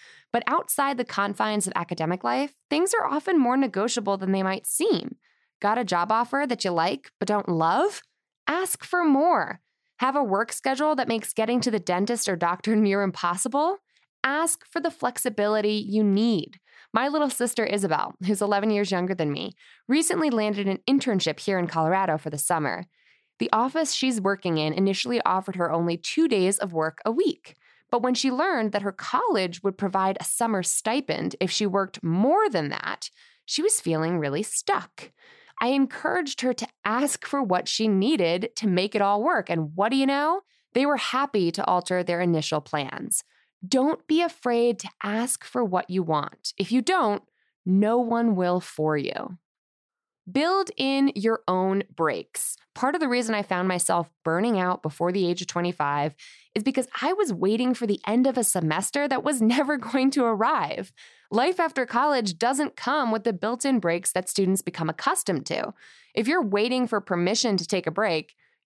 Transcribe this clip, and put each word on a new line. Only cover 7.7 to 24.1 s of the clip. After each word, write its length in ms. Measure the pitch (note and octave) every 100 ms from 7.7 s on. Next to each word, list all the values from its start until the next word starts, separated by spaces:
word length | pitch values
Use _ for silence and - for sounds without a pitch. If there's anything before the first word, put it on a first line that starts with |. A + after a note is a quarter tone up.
| G#3 F#4+ - - _ _ _ -
Ask 380 | E4 F#4+ -
for 220 | - F4+ E4
more. 560 | C4+ E4 C#4 D#3+ - _ _ _ _
Have 180 | C4 C#4
a 60 |
work 280 | B3 G3 A3+
schedule 460 | - C4+ C4 D4+ D4
that 100 | B3+
makes 240 | A3+ -
getting 300 | - A3 B3
to 100 | A#3
the 80 | G#3+
dentist 480 | F3+ F3+ G#3 A#3+ -
or 80 | F3
doctor 400 | F3 F3+ G#3+ G#3+
near 280 | G#3 G3
impossible? 720 | G3 F#3 F3 F3 - C4+ D#4+ G4 _ _ _ _
Ask 440 | C4 D4 E4 - -
for 160 | E4+
the 100 | E4+
flexibility 840 | - B3 B3 B3 G#3 G#3 G#3+ G#3 G#3+
you 280 | G3+ G#3
need. 560 | G#3 G3 A#3 G#3 - - _ - -
My 140 | A3 C4+
little 220 | D4+ C#4+
sister 340 | - B3 -
Isabel, 520 | A3 G#3 F#3+ D#3 - - F#3
who's 160 | G3+
eleven 280 | G#3 G3+ G#3+
years 220 | G#3 G3
younger 240 | F#3 F3+ F3+
than 160 | D3+
me, 220 | C#3+ - - - - -
recently 420 | C#4+ D#4+ F4 D#4
landed 380 | A#3 G#3+ G3+ G3
an 120 | F#3+ -
internship 500 | C4+ C4 F#3+ E3 D3+
here 180 | - F#3+
in 100 | E3+
Colorado 500 | E3 D#3+ F#3+ F#3 D#3
for 120 | D#3
the 80 | D3
summer. 460 | - E3+ C#3+ F2+ F3+ _ _ _ _ _
The 100 | A3+
office 420 | A3 B3+ D#4 D4+
she's 280 | - C4